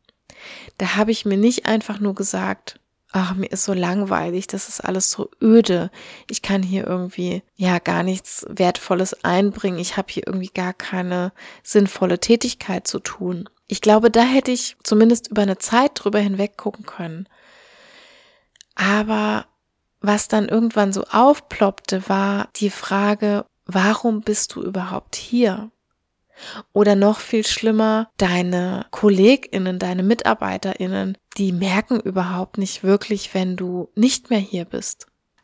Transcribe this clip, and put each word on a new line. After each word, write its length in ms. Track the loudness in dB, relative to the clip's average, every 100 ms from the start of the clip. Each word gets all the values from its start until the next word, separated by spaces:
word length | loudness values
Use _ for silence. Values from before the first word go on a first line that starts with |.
| _ _ _ -20 -20 -20 -14 -6
da 180 | -2 0
habe 140 | 0
ich 160 | 0 0
mir 100 | 2
nicht 300 | 2 2 0
einfach 340 | 0 -2 -4
nur 140 | -4
gesagt, 640 | -2 -4 -4 -4 -6 -10 -20 _ _ _
„Ach, 220 | -2 -2
mir 120 | -2 -4
ist 180 | -4
so 100 | -2
langweilig, 720 | -2 0 -2 0 -2 -2 -4 -6
das 240 | -8 -8
ist 100 | -8
alles 300 | -4 -2 -2
so 200 | -4 -8 0
öde, 480 | 6 8 6 2 -2 -10 -20 -20 -12
ich 100 | -8
kann 220 | -2 -2
hier 240 | 0 -2 -2
irgendwie, 560 | -4 -6 -6 -6 -6 -8 -4
ja, 220 | 0 0
gar 240 | 0 -2
nichts 440 | 0 -2 -6 -8 -6
Wertvolles 720 | 0 0 0 -2 -2 -2 -4
einbringen, 560 | 0 2 2 0 -4 -4
ich 200 | -6 -6
habe 120 | -6
hier 160 | -6 -6
irgendwie 240 | -6 -6
gar 200 | -6 -6
keine 600 | -6 -8 -6 -4 -2 -4 -8 -20 -16
sinnvolle 560 | 0 4 4 2 0 0
Tätigkeit 680 | 2 2 2 -6 -6 -6 -6
zu 120 | -6
tun.“ 520 | -8 -8 -6 -8 -10 _ -10
Ich 120 | -2
glaube, 300 | 4 6 6
da 120 | 4
hätte 280 | 4 2 2
ich 260 | -2 -4 -8
zumindest 460 | 2 6 6 4 0
über 140 | -2
eine 140 | 0 -2
Zeit 360 | 0 2 2
drüber 240 | 0 -2 0
hinweg 400 | 0 0 -4 -6
gucken 260 | -8 -8
können. 420 | -12 -12 -10 -10 -14 _ _ -20 _ _ -20 -20 -20 _ _ _ _ _ -14
Aber 720 | -2 0 0 0 -2 -2 -4 -6 _ _ _ _ _
was 280 | 0 0 2
dann 200 | 0 2
irgendwann 440 | 2 2 2 0
so 120 | 0
aufploppte, 1000 | 0 4 4 4 0 0 0 0 -4 -4 0
war 400 | 0 0 -2 -6 -4
die 120 | -4
Frage, 800 | -4 -4 0 0 0 0 -2 -4 _
„Warum 580 | -4 0 2 2 0 -2
bist 320 | -2 -2 -4
du 80 | -6
überhaupt 540 | -6 -6 -6 -8 -8 -12
hier?“ 540 | -4 2 2 0 -8 _ _ _ _ _ _ -20 -18 -16 -2
Oder 240 | 2 4 6
noch 240 | 4 2
viel 260 | -2 -2 -2
schlimmer, 640 | -2 0 2 2 0 -2 -2
deine 680 | 0 0 0 -2 -2 -4 -8
KollegInnen, 880 | 0 4 6 6 6 2 -4 -4 -4
deine 240 | -4 0
MitarbeiterInnen, 1160 | 0 2 0 0 -2 -4 -6 -6 -4 -4 -4 -6 -10 -4
die 140 | -2
merken 480 | 0 0 0 0 -2
überhaupt 580 | -2 -2 -2 -4 -6 -6
nicht 240 | -6 -2
wirklich, 500 | 2 2 0 -6 -4
wenn 240 | -4 -2 -4
du 340 | -6 -6 -6
nicht 340 | 2 2 2 -2
mehr 120 | -2
hier 240 | 0 -6
bist. 420 | -6 -8 -10 -12 -18 _ _ _